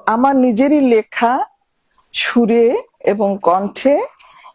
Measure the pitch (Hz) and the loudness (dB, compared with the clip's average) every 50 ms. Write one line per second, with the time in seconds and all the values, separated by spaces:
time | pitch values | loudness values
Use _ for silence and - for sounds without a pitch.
0 | - - 220 233 254 277 277 269 254 254 220 202 269 285 302 294 269 254 233 220 | -2 -2 -2 0 0 2 2 2 2 2 2 2 0 2 2 2 2 2 2 0
1 | 214 - - - 240 233 247 294 427 - _ _ _ _ _ _ _ _ _ _ | 0 -4 -4 -2 -2 0 0 -2 -4 -8 _ _ _ _ _ _ _ _ _ _
2 | _ _ - - - - - 240 233 208 233 233 233 233 285 466 - _ _ _ | _ _ -10 -8 -6 -2 0 0 2 2 2 2 2 2 0 -2 -6 _ _ _
3 | - - 202 208 214 202 196 196 - 170 175 190 202 202 - - - 262 285 339 | -4 -4 -2 0 -2 -2 -2 -2 0 0 0 0 -2 -6 -6 -2 0 0 0 0
4 | 480 605 _ - - - - - - - | -2 -6 _ -18 -20 -20 -20 -20 -20 -20